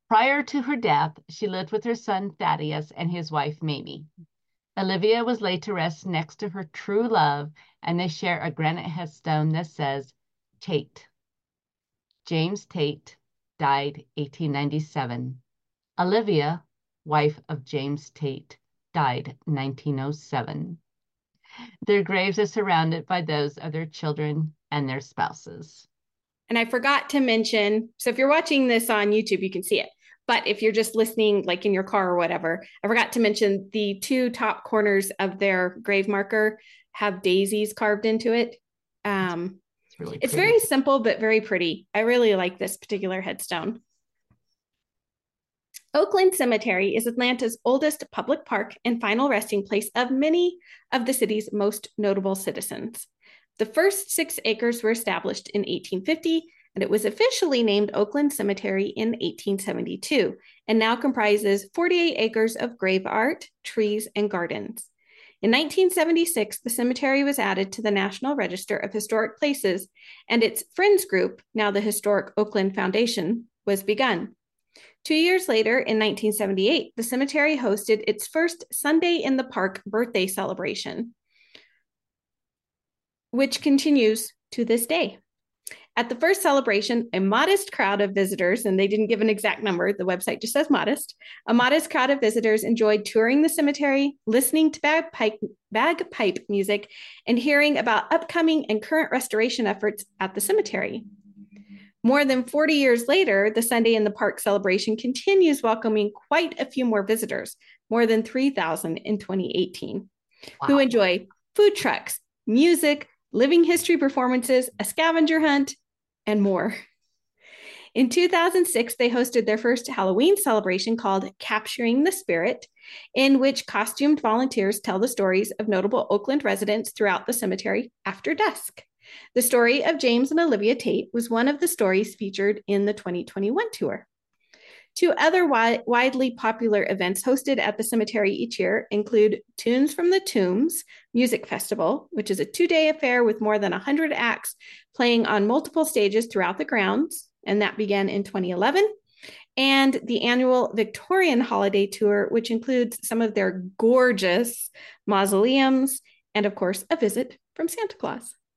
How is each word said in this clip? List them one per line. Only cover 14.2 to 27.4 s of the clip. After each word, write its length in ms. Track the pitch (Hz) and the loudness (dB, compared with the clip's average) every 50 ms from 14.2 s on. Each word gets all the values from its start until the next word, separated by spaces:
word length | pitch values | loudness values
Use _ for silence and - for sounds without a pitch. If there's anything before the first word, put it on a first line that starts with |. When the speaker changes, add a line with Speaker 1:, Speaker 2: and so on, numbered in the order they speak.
| 147 143 - - 165 147 | -8 -8 -6 -6 -4 -4
Speaker 1:
ninety-seven. 880 | 139 139 143 143 151 156 151 - - 147 131 120 120 123 127 127 131 - _ _ _ _ _ _ _ _ _ _ _ | -2 -2 -2 -2 -2 -4 -6 -4 -6 -6 -6 -4 -6 -8 -8 -10 -10 -14 _ _ _ _ _ _ _ _ _ _ _
Olivia, 680 | - 180 185 208 226 220 208 180 151 143 151 170 165 - _ _ _ _ _ _ _ _ | -2 0 2 2 2 2 2 2 2 2 0 -2 -6 -10 _ _ _ _ _ _ _ _
wife 340 | 156 151 151 147 151 151 - - - | 0 2 2 2 2 0 -4 -8 -10
of 160 | 156 127 127 | -10 -10 -8
James 460 | - - 139 135 143 147 147 - - | -8 -6 -6 -4 -4 -6 -8 -10 -14
Tate, 480 | - - 151 139 131 - - - - _ _ _ _ _ _ _ | -12 -8 -8 -6 -6 -8 -14 -20 -20 _ _ _ _ _ _ _
died 440 | - 165 147 127 123 127 - 127 123 - _ | -2 -2 0 0 -2 -4 -8 -12 -16 -12 _
nineteen 540 | 160 151 135 135 139 135 - - 151 139 135 | -4 -4 -4 -4 -6 -8 -6 -6 -4 -4 -4
oh 100 | 135 143 | -4 -6
seven. 680 | 147 151 - - 143 127 - - - 151 160 180 170 - _ _ _ _ _ _ _ _ _ _ _ _ _ _ - - 240 - - _ - | -8 -10 -10 -8 -6 -6 -6 -6 -8 -10 -10 -10 -12 -16 _ _ _ _ _ _ _ _ _ _ _ _ _ _ -20 -20 -20 -20 -18 _ 0
Their 160 | - 202 202 | 2 2 2
graves 380 | 185 190 190 185 190 202 175 214 | 2 2 0 0 0 0 0 0
are 60 | 208 | -2
surrounded 600 | 202 - 220 202 196 170 165 160 160 165 165 156 | 0 0 -2 0 2 2 2 2 2 0 -2 -4
by 160 | - 185 180 | -4 -4 -4
those 360 | 160 156 151 147 143 143 143 - | -2 -2 -2 -2 -2 -4 -6 -8
of 120 | - 165 | -10 -8
their 160 | 151 160 165 | -8 -8 -8
children 680 | 156 - - 165 151 147 147 151 151 147 160 156 156 - _ _ _ | -10 -10 -6 -6 -4 -4 -2 -4 -2 -2 -2 -4 -4 -6 _ _ _
and 160 | 147 147 139 131 | -4 -2 -2 -2
their 120 | 131 139 | -4 -8
spouses. 840 | 131 - _ - 85 - - - - - 85 - 156 - _ - _ _ _ _ _ _ _ _ _ _ _ _ _ - | -10 -10 _ -4 -4 -4 -6 -10 -18 -18 -18 -18 -20 -20 _ -20 _ _ _ _ _ _ _ _ _ _ _ _ _ -4
Speaker 2:
And 100 | 233 233 | -2 -2
I 60 | 226 | -2
forgot 460 | 233 262 247 240 277 277 269 - - | -2 -2 -2 0 0 0 0 0 0
to 100 | - 285 | 0 0
mention, 680 | 262 240 226 226 | 2 2 2 2